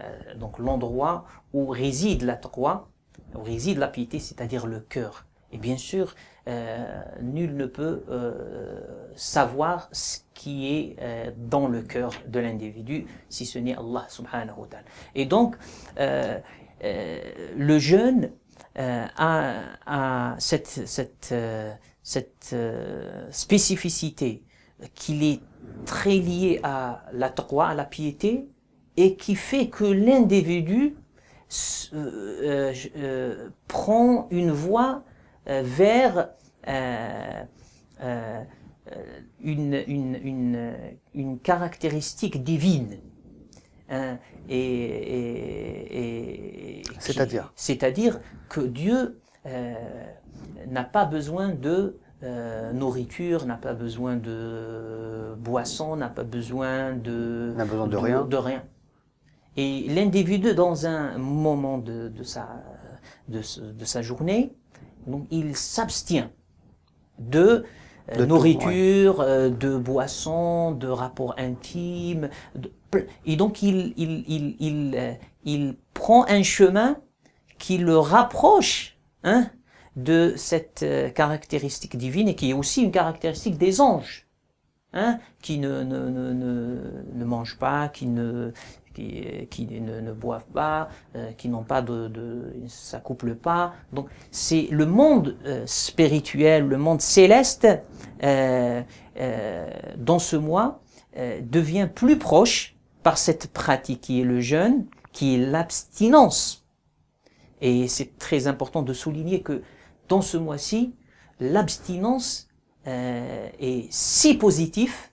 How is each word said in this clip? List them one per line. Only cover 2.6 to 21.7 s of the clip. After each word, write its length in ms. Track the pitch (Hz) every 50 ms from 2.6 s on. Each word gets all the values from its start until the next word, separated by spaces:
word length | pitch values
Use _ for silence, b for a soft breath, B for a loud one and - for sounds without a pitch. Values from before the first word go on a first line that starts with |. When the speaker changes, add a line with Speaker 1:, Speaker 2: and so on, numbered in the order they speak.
| 131 151 185 202 - - _ _ _ _ _ - - - -
Speaker 1:
où 60 | - 107
réside 340 | 113 117 117 127 190 190
la 100 | 139 139
piété, 300 | 135 - 123 120 - -
c'est-à-dire 480 | 151 147 - - - 123 113 131 120 110
le 140 | 113 113 110
cœur. 460 | - - - 135 117 104 - - - _ _ _ _ -
Et 60 | -
bien 200 | 113 107 120 131
sûr, 380 | 127 - - 185 190 185 - - b b b b b b
euh, 540 | 123 120 120 117 113 113 120 120 - - - - - - -
nul 340 | 123 123 139 156 170 160 143
ne 100 | 143 135
peut, 380 | 127 - - 151 160 165 - - -
euh, 720 | 127 123 120 120 - - - 104 104 107 107 101 101 98 - - - - - - -
savoir 720 | - - - - 151 131 117 123 139 156 165 180 175 - -
ce 280 | - - - - - - _ _ -
qui 340 | - - 143 143 139 135 135 147
est, 220 | 156 - - - -
euh, 300 | 131 120 117 117 117 120 -
dans 300 | 113 120 113 - 143 139
le 140 | 127 120 117
cœur 300 | 113 - - 123 123 117 110 - -
de 120 | 127 113 123
l'individu, 680 | 120 117 110 107 107 107 104 113 107 123 151 156 - B B B B B
si 160 | - - 123
ce 120 | 123 -
n'est 180 | 123 120 123 -
Allah 300 | - 117 113 123 117 - -
subhanahu 500 | - - 123 - - 120 113 107 - 113
wa 80 | 107
ta'ala. 180 | - - - - B B B B B B
Et 100 | 135 139
donc, 300 | 131 180 220 240 233 - - B B B B B B B -
euh, 380 | 139 135 135 135 131 - 113 - - b b b b b b - -
euh, 360 | 104 95 92 98 80 80 - - - - - 85 71 87
le 220 | 123 139 147 156 151
jeûne, 520 | 131 147 180 196 233 254 262 233 151 - - - _ _ b b b b b
euh, 280 | - 131 127 123 120 117 - -
a, 360 | - 160 160 160 156 147 135 117 107 85 - - - -
a 500 | - 143 139 135 131 131 123 123 123 120 117
cette, 280 | - - 165 147 -
cette, 640 | - - 139 95 - - - 127 - _ - - -
euh, 420 | 127 120 113 113 113 110 107 107